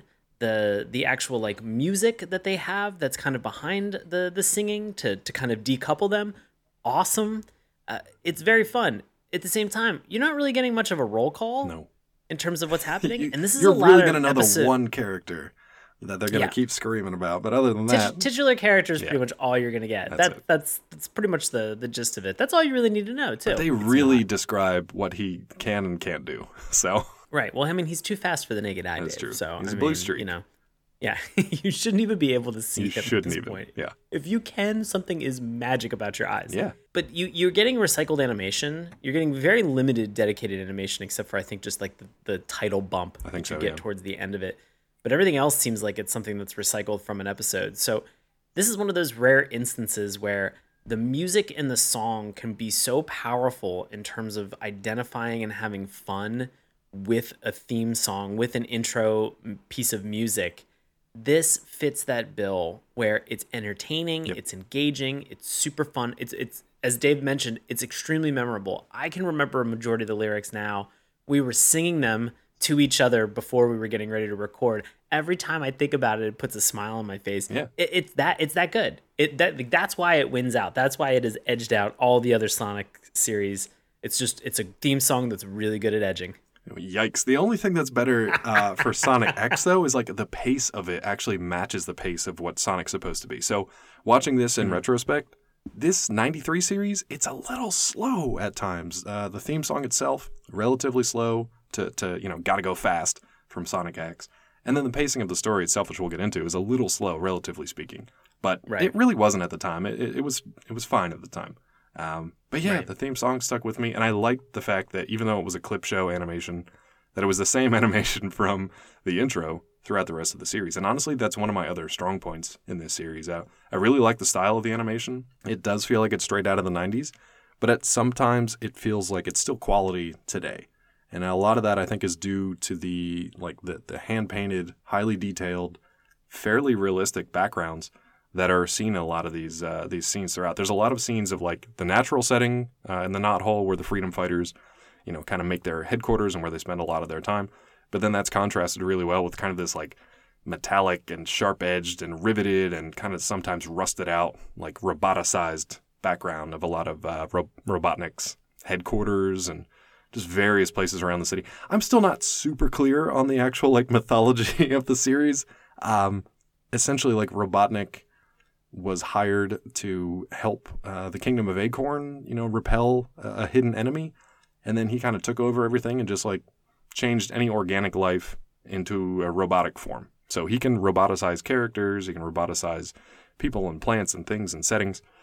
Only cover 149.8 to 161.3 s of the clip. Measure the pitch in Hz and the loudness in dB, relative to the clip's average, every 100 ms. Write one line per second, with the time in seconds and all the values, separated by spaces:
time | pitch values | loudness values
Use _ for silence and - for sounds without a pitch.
149.8 | 78 - _ _ _ _ - 82 - 98 | -8 -14 _ _ _ _ -10 -8 0 4
150.8 | 95 90 - 82 82 - 104 95 90 90 | 4 2 -4 -10 -4 2 2 2 0 0
151.8 | 85 87 85 82 101 107 101 95 92 82 | -2 -8 -8 -2 0 2 4 4 2 -2
152.8 | 80 - 101 92 - 98 87 87 82 85 | -8 -8 -6 -4 -4 -4 -2 -6 -6 -4
153.8 | 95 - 87 85 85 - - - 80 - | -2 -2 0 2 2 -2 -16 -12 -12 -6
154.8 | 95 78 95 92 85 92 82 80 - - | -4 0 2 2 2 0 0 -4 -10 -14
155.8 | _ _ 95 87 92 78 78 80 85 82 | _ _ -2 -2 -4 -6 -8 -6 -4 -2
156.8 | 85 78 82 80 80 90 80 - - 90 | -4 -6 -8 -6 -4 -2 -4 -8 -4 0
157.8 | 85 82 85 - - - _ _ - 92 | 0 0 -6 -8 -10 -10 _ _ -6 -4
158.8 | 90 107 104 98 95 95 87 80 82 _ | -2 -2 2 2 2 0 -4 -8 -14 _
159.8 | _ _ _ 120 87 90 104 101 92 - | _ _ _ -10 -4 2 4 6 4 2
160.8 | 90 90 90 87 85 | -2 0 0 0 -2